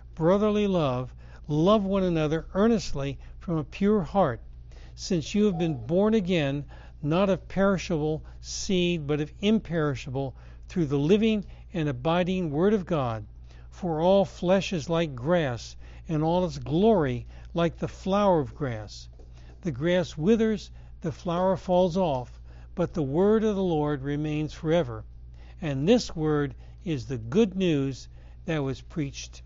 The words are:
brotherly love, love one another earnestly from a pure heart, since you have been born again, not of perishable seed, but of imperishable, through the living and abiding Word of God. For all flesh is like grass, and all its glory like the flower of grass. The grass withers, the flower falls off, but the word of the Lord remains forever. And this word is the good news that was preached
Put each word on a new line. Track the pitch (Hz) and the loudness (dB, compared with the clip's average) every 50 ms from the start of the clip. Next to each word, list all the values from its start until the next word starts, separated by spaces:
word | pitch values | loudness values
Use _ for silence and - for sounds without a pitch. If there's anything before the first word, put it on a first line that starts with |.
| - - - | -18 -14 -4
brotherly | - 160 165 185 202 208 214 208 208 208 202 | 0 4 4 4 4 4 2 2 2 2 2
love, | 190 175 156 135 127 123 127 123 - - - - - - - - | 2 2 2 2 0 -2 -4 -6 -10 -14 -18 -18 -18 -14 -6 -2
love | 147 151 160 190 214 220 196 | 0 4 6 6 6 6 4
one | 190 196 196 190 | 2 0 2 2
another | 185 170 160 156 151 160 160 156 - - | 2 2 2 2 2 0 -2 -2 -2 0
earnestly | 185 208 233 233 202 - - - 147 135 139 131 - - - - - | 2 4 4 4 2 0 -2 -2 -2 -2 -4 -4 -6 -10 -16 -16 -10
from | - - 170 160 | -6 -2 -2 -2
a | 143 | -2
pure | - - - 196 202 214 214 165 | -4 -2 0 2 4 4 4 2
heart, | 135 - 202 185 143 117 113 - - - - - - - - - - - | 2 2 4 4 4 2 -2 -8 -14 -16 -16 -18 -18 -18 -18 -18 -18 -14
since | - - - 196 165 131 - - | -10 -4 -2 0 0 0 0 2
you | 202 208 | 2 4
have | 214 180 160 | 4 2 2
been | 175 165 151 123 110 120 | 0 0 0 -2 -2 0
born | 165 185 202 220 220 | 2 4 4 4 4
again, | 226 185 170 190 170 147 139 139 147 139 - - - - - - - | 2 2 2 2 2 2 0 0 -2 -6 -8 -12 -16 -16 -18 -12 -6
not | - 143 156 180 202 196 | -2 0 2 2 4 2
of | 190 143 - - | 2 0 -2 -4
perishable | - 180 196 202 196 165 - - 180 151 147 156 156 151 - - - - | 0 2 4 4 4 2 0 -2 -2 0 0 0 -2 -4 -6 -10 -16 -16
seed, | - - - - - - 196 180 175 175 175 165 147 139 | -12 -10 -8 -6 -2 0 2 2 4 2 2 0 -2 -2
but | 151 143 | -2 -2
of | 151 151 - - | -2 -4 -6 -2
imperishable, | - 208 220 214 - - 165 170 151 147 135 117 - 139 123 135 139 131 - - - - - - - - | 2 2 2 2 2 0 -2 0 0 0 0 -2 -6 -6 -4 -4 -4 -4 -6 -10 -16 -18 -18 -18 -14 -6
through | - 190 165 | -2 0 0
the | 131 143 139 | 2 2 2
living | 143 156 202 214 220 226 220 214 - - - - - - - | 4 4 4 6 4 4 2 0 -2 -6 -12 -18 -14 -8 -6
and | 175 156 147 | -4 -2 -2
abiding | 135 123 127 160 165 180 180 165 190 185 180 156 | -2 -2 0 2 2 2 2 2 0 0 -2 0
Word | 135 147 180 208 214 | 0 2 2 4 2
of | 214 175 | 2 0
God. | - 175 151 131 120 113 110 107 - - - - - - - - - | 0 0 0 0 0 -2 -4 -8 -10 -14 -18 -20 -20 -20 -20 -20 -20
For | - - - 175 160 151 | -12 -6 -4 -2 0 2
all | 165 180 196 196 190 | 4 6 6 6 4
flesh | - - - 185 170 190 196 - - | 2 0 -2 2 4 4 4 2 0
is | 202 165 127 - | -2 -4 -2 0
like | 165 165 175 156 135 | 0 0 0 0 -4
grass, | 120 117 151 180 175 160 131 120 110 - - - - - - - - - - | -4 0 2 2 2 2 0 -2 -4 -8 -12 -14 -16 -16 -16 -16 -14 -6 -4
and | 160 151 156 | -2 0 2
all | 160 170 180 185 | 2 2 2 0
its | 170 135 143 | 0 -2 -6
glory | 123 117 143 170 202 226 226 185 151 131 123 120 117 - - - - - - | -6 -2 2 4 4 6 6 4 4 2 0 -4 -6 -10 -14 -16 -14 -6 -2
like | 170 170 165 - - | 0 0 0 0 -2
the | 170 - | -6 -6
flower | - - - 190 190 202 208 202 180 160 | -6 -6 -2 0 2 4 4 6 4 4
of | 139 113 - | 2 0 -4
grass. | - 147 131 117 107 107 98 - - - - - - - - - - - - - - | -6 -4 -4 -4 -6 -8 -12 -14 -14 -16 -16 -18 -18 -20 -18 -18 -18 -18 -18 -16 -8
The | - 185 | -6 -6
grass | 135 113 147 175 180 185 170 - - | -4 -2 0 2 2 2 2 0 -4
withers, | 156 151 190 233 214 226 220 220 190 - - - - - - - - | 0 2 4 4 4 4 2 0 -2 -6 -10 -16 -18 -18 -18 -14 -8
the | - 170 | -8 -8
flower | 131 - - 185 165 175 185 190 190 - | -6 -6 -4 -4 -2 2 2 2 2 0
falls | - - 180 180 185 180 156 190 | 0 2 4 4 4 4 2 2
off, | 185 165 139 127 120 - - - - - - - - - - | 0 2 0 -2 -4 -6 -12 -16 -18 -18 -16 -16 -16 -10 -4
but | - 170 - - | -2 -2 -2 0
the | 175 | -2
word | 151 131 139 165 190 208 220 220 208 | -2 0 2 4 4 6 6 4 4
of | 220 208 | 2 0
the | 190 190 | 0 0
Lord | 180 165 151 147 147 147 139 131 | 2 2 2 2 0 0 -2 -2
remains | 143 143 147 151 151 151 151 151 143 - | -2 -2 -2 -2 0 0 -2 -2 -4 -4
forever. | - - 156 160 175 160 120 113 107 107 - - - - - - - - - - - | -4 0 2 2 2 2 0 -4 -10 -10 -12 -16 -16 -16 -16 -16 -18 -18 -18 -12 -6
And | - 151 139 135 139 170 | -4 -2 -2 2 4 6
this | 240 233 - - - | 6 4 4 0 -4
word | 160 156 156 151 147 143 139 123 - - - - - - | -2 0 2 2 2 0 0 -4 -8 -16 -18 -18 -10 -6
is | 190 156 135 107 110 | -4 -4 -4 -4 -6
the | 139 117 | -6 -8
good | 110 113 127 202 233 196 180 | -6 0 2 2 2 2 2
news | 190 190 175 156 143 135 135 131 - - - - - - - - - - | 0 2 2 2 2 0 -2 -4 -6 -12 -16 -18 -18 -18 -20 -20 -12 -8
that | - 160 151 | -4 -4 -2
was | 139 135 131 - | -2 -4 -4 -6
preached | - - - 175 147 139 123 - - - - - - | -10 -10 -6 -6 -6 -6 -6 -10 -14 -14 -14 -16 -18